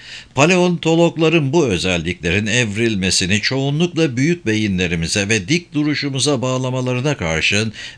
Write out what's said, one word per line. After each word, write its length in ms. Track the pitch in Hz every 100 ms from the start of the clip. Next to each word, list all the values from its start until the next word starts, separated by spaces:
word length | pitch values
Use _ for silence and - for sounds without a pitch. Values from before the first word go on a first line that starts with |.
| - - - -
Paleontologların 1160 | 156 185 180 170 160 165 170 160 160 165 135
bu 140 | 139 135
özelliklerin 800 | 90 90 87 80 87 - 104 107
evrilmesini 960 | 120 113 101 117 104 92 - 87 104
çoğunlukla 760 | - 131 135 147 175 165 160 123
büyük 280 | 147 175 110
beyinlerimize 840 | 107 107 92 87 85 82 104 101
ve 180 | 110 90
dik 260 | 170 170
duruşumuza 680 | 147 151 139 143 135 139 135
bağlamalarına 760 | 127 131 127 131 127 123 143 139
karşın 560 | 82 80 80 98 110 - -